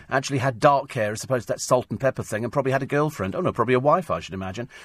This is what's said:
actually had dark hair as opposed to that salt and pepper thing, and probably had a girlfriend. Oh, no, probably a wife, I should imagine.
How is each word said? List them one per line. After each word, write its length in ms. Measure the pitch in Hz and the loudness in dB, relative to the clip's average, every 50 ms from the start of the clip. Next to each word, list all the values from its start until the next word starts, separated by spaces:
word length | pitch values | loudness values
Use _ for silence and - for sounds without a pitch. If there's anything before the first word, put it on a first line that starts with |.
| - - | -8 -2
actually 300 | 123 135 135 139 139 135 | -2 -2 0 0 -2 0
had 200 | 135 135 117 107 | 0 -2 0 4
dark 320 | 151 147 143 135 143 - - | 4 4 4 4 0 -2 -2
hair 200 | 123 107 104 110 | -2 -2 -2 -2
as 100 | - - | -4 -4
opposed 260 | - 131 120 - - | -2 -2 -2 -2 -2
to 40 | - | -6
that 80 | - | -4
salt 280 | - - 131 127 - - | 0 2 2 2 2 0
and 100 | 113 98 | -4 -2
pepper 220 | 139 131 - - 98 | 0 0 0 -2 -4
thing, 220 | - 110 104 117 | -4 -4 -4 -4
and 60 | 123 - | -2 -2
probably 200 | 143 131 135 127 | -2 0 0 0
had 100 | 135 139 | 0 0
a 40 | |
girlfriend. 480 | 110 143 147 151 156 - - 95 98 - | 0 0 0 0 0 -2 -2 -4 -4 -2
Oh, 80 | - 180 | -2 -2
no, 100 | 123 - | 0 0
probably 220 | - 113 120 127 | 0 2 4 4
a 40 | 127 | 4
wife, 320 | 131 147 160 185 165 - | 4 4 4 4 2 0
I 100 | 85 - | -4 -4
should 120 | - - 90 | -4 -6 -8
imagine. 380 | 95 95 95 101 117 123 - - - | -8 -6 -6 -6 -8 -10 -10 -12 -18